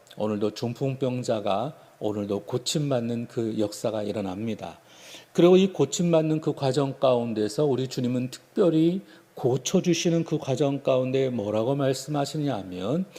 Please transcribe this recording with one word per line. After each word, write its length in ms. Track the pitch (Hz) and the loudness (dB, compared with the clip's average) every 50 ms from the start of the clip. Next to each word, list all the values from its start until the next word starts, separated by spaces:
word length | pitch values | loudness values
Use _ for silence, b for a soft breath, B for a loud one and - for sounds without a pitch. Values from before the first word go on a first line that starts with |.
| _ - - - | _ -16 -8 -4
오늘도 320 | 107 107 107 101 110 104 | -2 -2 0 0 -2 -2
중풍병자가 1200 | 104 - 127 120 120 - 139 139 131 131 139 127 123 127 117 - 117 107 101 101 95 101 117 151 151 B B B B _ | -2 -4 -6 -6 -4 -4 -4 -4 -2 -2 -4 -4 -2 -4 -2 -2 -2 -2 0 0 -2 0 -2 -4 -8 B B B B _
오늘도 400 | - 107 101 107 104 101 101 101 | -4 -4 -2 -2 -2 -2 -2 -4
고침받는 880 | - - - 127 127 - - 165 147 143 135 123 117 117 117 117 117 - | -4 -4 -6 -4 -4 -4 -2 -2 -2 0 -2 -2 -2 -2 -4 -6 -6 -6
그 300 | - 120 113 110 - 110 | -6 -4 -4 -2 -2 -2
역사가 440 | 107 104 - - - 117 107 107 | -2 -4 -4 -4 -4 -4 -4 -4
일어납니다. 760 | 104 104 98 110 101 98 92 98 110 113 107 - 95 85 82 - B B B B B B B B B B | -4 -4 -4 -4 -4 -4 -6 -6 -6 -6 -6 -6 -8 -12 -14 -16 B B B B B B B B B B
그리고 240 | - - 175 175 185 | 4 6 8 8 8
이 120 | 185 190 196 | 8 6 4
고침받는 720 | 196 - - - - - 175 170 165 160 156 156 156 156 | 2 0 0 0 0 0 2 4 4 4 4 2 0 0
그 140 | 156 151 143 | 0 -2 -2
과정 400 | - 143 135 131 147 139 139 131 - | 0 0 0 2 2 0 0 0 2
가운데서 680 | - 131 127 120 117 117 113 107 107 104 - - 151 | 2 4 4 2 0 -2 -2 -2 -2 0 0 0 0
우리 220 | 147 127 120 131 | 2 2 0 -2
주님은 440 | 127 - 139 127 120 127 127 127 127 | -4 -4 -4 -2 -2 -2 -2 -4 -4
특별히 680 | - - - _ _ - 196 170 160 160 160 170 180 190 B B B B B _ _ | -8 -14 -20 _ _ 2 2 4 4 4 4 2 2 0 B B B B B _ _
고쳐주시는 920 | - - 131 127 139 - - - 185 - 175 170 170 - 175 165 165 160 | -2 0 0 0 0 0 0 0 2 2 2 0 2 2 2 2 2 0
그 140 | - 160 151 | -2 -4 -4
과정 440 | - - 131 117 147 139 139 135 | -2 -2 0 0 0 0 0 0
가운데 480 | - - 131 127 131 131 131 135 135 131 | 0 2 2 2 2 0 0 0 0 0
뭐라고 460 | 123 117 101 104 104 107 113 127 139 | -2 -2 -2 -2 0 0 0 0 0
말씀하시냐면, 1300 | 143 139 135 135 135 - - 151 139 143 - - 156 147 143 123 101 92 92 90 90 92 104 139 175 190 B B | 0 0 0 -2 -2 -4 -4 -4 -2 -2 -2 -4 -4 -2 -2 -4 -4 -6 -8 -8 -6 -4 -2 -2 -2 -4 B B